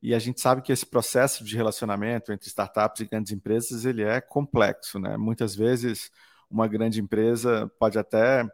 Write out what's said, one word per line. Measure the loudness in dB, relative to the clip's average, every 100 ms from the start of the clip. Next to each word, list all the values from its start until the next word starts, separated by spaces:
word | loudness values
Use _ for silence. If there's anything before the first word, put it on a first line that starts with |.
e | 0
a | 0
gente | 0 -2
sabe | 2 2
que | 2
esse | -2
processo | 2 0 2 2 2 0
de | -6 -2
relacionamento | -2 -2 -4 -2 -2 -4 -4
entre | -10 -8
startups | -6 -4 2 0 0
e | -6
grandes | -4 -4
empresas, | -8 0 -2 0 -4
ele | -4 -2
é | 0 -2
complexo, | -2 -4 0 2 2 2 -8 -8
né? | -6 -4
Muitas | -4 -2 -4 0
vezes, | 0 2 0 -4 -10 _ -20 _ _
uma | 0 0
grande | 2 0 -2
empresa | -2 2 2 2 2 0 -2 _
pode | 0 2
até | 0 4 4 4 0